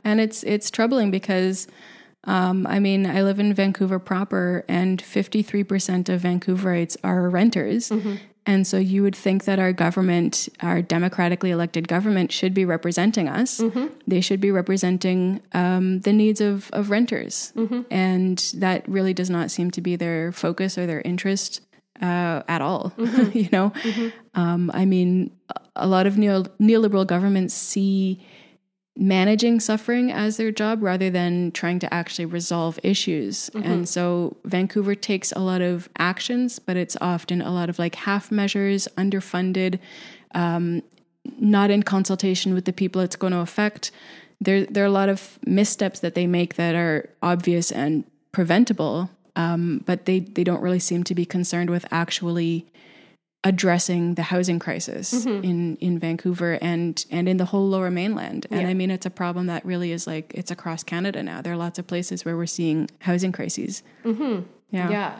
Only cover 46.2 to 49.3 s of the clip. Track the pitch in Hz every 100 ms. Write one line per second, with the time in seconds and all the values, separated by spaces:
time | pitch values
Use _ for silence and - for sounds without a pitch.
46.2 | 175 175 175 - 170 165 170 156 - -
47.2 | 175 175 175 170 170 - 143 156 - _
48.2 | _ - 170 180 240 196 156 139 180 _
49.2 | _